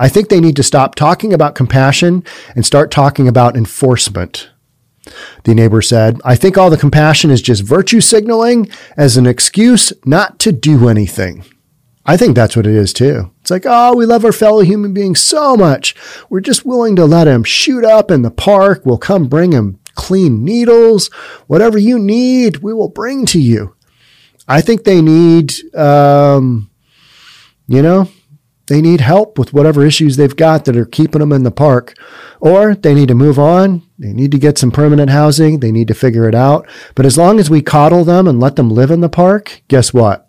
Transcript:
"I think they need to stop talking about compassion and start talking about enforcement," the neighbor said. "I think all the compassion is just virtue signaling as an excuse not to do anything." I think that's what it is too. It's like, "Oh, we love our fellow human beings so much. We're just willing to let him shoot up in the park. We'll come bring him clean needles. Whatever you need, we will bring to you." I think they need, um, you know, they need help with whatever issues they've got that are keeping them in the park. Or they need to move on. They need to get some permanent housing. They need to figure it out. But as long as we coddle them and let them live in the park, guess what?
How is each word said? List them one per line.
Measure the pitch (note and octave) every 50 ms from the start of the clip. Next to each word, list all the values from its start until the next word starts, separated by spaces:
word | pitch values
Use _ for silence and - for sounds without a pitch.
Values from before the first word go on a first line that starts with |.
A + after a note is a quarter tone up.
"I | B2+ -
think | - G3+ G3+ -
they | G3+ F3
need | E3 D#3+ C#3+
to | C#3 C3+
stop | - - C#3 C3 - -
talking | - D3+ D#3 F3+ - - A3
about | F#3+ - D3+ D3 -
compassion | - B2+ A#2 B2+ C3 C3 C#3 C#3 - F3 F3 F3+ F3+ - - - - - - -
and | B2 -
start | - - D3 D#3 -
talking | - D3+ C#3 C#3+ - - C3+ B2+
about | A#2 C3 B2 A#2+ -
enforcement," | B2 A2 - - - C#3+ B2+ B2 G#2+ - - G2 G2 F2+ - - - - - _ _ _ _ _ _ _ _ _ _ _ - - - - - - - -
the | A#2 A2
neighbor | A2+ A2+ A2 G#2 A2
said. | - - A#2+ A2+ A2 A2+ A#2 - -
"I | B2+ B2
think | - - F#3+ F#3 G3
all | F#3 F3+
the | D#3+
compassion | - - C#3+ C#3+ D3+ D3+ D#3 D3 - - D3+
is | C3+ A2+
just | - B2+ A#2 G2+
virtue | G2 G#2+ C#3+ F#3+ F#3 - A#3 A3+
signaling | - - A3+ G#3+ G#3 A#3 A3+ A3 A3+ A#3+ B3 A#3 G3+ - - - - - _
as | - C#3+ C3+ A2+
an | B2+ B2
excuse | B2 A#2+ - - - - F#3+ A3+ B3 B3 - - - - - -
not | B2+ D3 F#3 G#3 - - -
to | - A3
do | E3 A#2 - D3+ D3+ B2 A#2+ A#2+
anything." | A2 G#2+ G#2 F2+ - - F#2+ F2+ - F2+ F#2 _ _ _ _ _ _ _ _ _ _ _ _
I | - D#3+
think | F3 B3 G3 A#2+
that's | A#2+ A2+ G#2 -
what | A#2 G2+
it | G#2+ A2
is | G#2+ G2+ F2+
too. | - - B2 C#3+ D3 - F2+ - _ _
It's | - -
like, | - F#3+ -
"Oh, | C4 A#3+ A#3 A#3+ B3 B3
we | B3 A#3
love | A3+ A#3 A3 A3+
our | A3+
fellow | G#3 - A3 G#3 G#3+ A3
human | F#3+ E3 G#3 G#3 G3+ G3+
beings | F#3 G3+ G3+ F#3+ E3+ -
so | - - D#4+ D4+ D4 C#4 B3+
much. | G#3+ F#3+ D#3 C3+ - - - - - - - - - - -
We're | E3 F#3+
just | F#3+ C#4+ B3 - -
willing | C4 B3+ A#3+ A#3 A3 G3+
to | F3+ E3
let | D3 E3 E3+ D#3+ D3+
him | C3 A#2 A2+
shoot | - - - - D#4 C4 B3 A3+
up | A3 A3 A3 - -
in | F3 C3+
the | A#2+ A#2
park. | - - - F#3+ G#3 G3 F#3+ G3+ F#3 - -
We'll | C3 A#2+ -
come | - - G3+ F#3 D3+
bring | B2 C#3+ D#3+ F3+ F3+
him | D#3 A#2+ G#2 G2 F#2 - - - _
clean | - - - F#3 F#3+ F#3 D3+ A2+ G#2+ A#2+
needles. | F3 A3+ A#3+ A#3+ A#3+ A#3 A#3 A3+ A3+ A3+ F#3+ - - - - - - - - _
Whatever | - C#3+ F3 A3 A#3 G#3+ G#3
you | G3+ A#3 B3+ A#3
need, | G3 G3+ G#3+ A#3+ B3+ B3+ B3+ B3+ B3 G#3+ D3+ C#3
we | - G#3 A3+
will | A3 G#3 G#3
bring | - - - B3 C#4 C4+ A#3+
to | - - E3+
you." | C3+ A#2 A2+ G#2 G2+ F#2 - _ _ _ _ _ _ _ _ _ _ _ _ _ _
I | - C3 D#3+
think | E3+ - A#3 - -
they | G#3 F#3+ E3+
need, | D#3+ D#3 D#3+ E3 E3+ E3+ E3 E3+ D#3 C3+ - - - - -
um, | E3 D3+ C#3+ C#3+ D3 C#3+ C#3+ C#3+ C#3+ C#3+ C#3+ C#3 C#3 C3 B2+ A#2+ A2+ G2+ - _ _ _ _ _ _ _ _ _ _ _ - - _ _ _ _ _ _
you | - B2 C3+
know, | D3 E3 F3+ F#3+ F#3+ F3+ _ _ _ _ _ _ _ _ _ _ _ -
they | C#3+ D3+
need | D#3+ E3 F3 D#3
help | A#2+ C3 E3+ G3+ G#3+ - - C#3+
with | A#2+ -
whatever | C3+ C#3+ C#3+ D#3 D3+ C#3+ C#3+
issues | D#3 C#3+ - D#3+ C#3+ C3
they've | C#3 D3 C3+ C3+
got | - D#3+ D#3+ D#3+ D3+ -
that | C3+ A#2
are | A#2+ A2+
keeping | - - - D#3 D#3 - D3+
them | D3+ D3
in | C#3+ C3+
the | B2+ A#2
park. | - - D3 D3+ C3 B2 - - - _ - - - - - - - -
Or | - D#3 F3+ G3 G#3+ G#3+ G3+
they | G3+ - D3+ C#3+
need | D3 C#3+ B2+
to | A#2+
move | A#2+ C#3 D3+ C3+ C#3+
on. | D3 D#3 F3 F#3 F#3+ G3 F#3 E3 - _ _ -
They | B2+ G2+
need | G#2 A#2 C3+ C#3
to | D3 C3+
get | C#3 D3 C#3+ -
some | C3 A#2+
permanent | - C#3+ D3 D3 D3 D3 C#3+ C3+
housing. | C#3 D3 D3+ D3+ C#3+ D3 D#3+ D3+ D#3 C#3+
They | B2 A2
need | A2 A2+ A#2 A2
to | A2
figure | - - B2+ A2+ A#2 A2+ A2
it | A2
out. | A#2 C3 C#3 D3 D#3 - - - - - - -
But | - C3
as | C3+ A#2+ D#3+
long | E3+ F#3 G#3+ A3
as | F3 D3
we | D#3+ D3+
coddle | D3 - - D3 D3 D#3+ F3 F3+ E3
them | E3+ F3 F3+ F#3+ F3
and | C3 A#2
let | B2 C#3+ -
them | - B2 A2+
live | G#2+ A#2 C3 C#3
in | E3+ E3+
the | E3+ D#3+
park, | - F3 F3+ F#3 G3+ G#3+ G3+ - - - _
guess | - C3+ B2+ A#2+ -
what? | - B2 A2+ G#2 F#2+ - _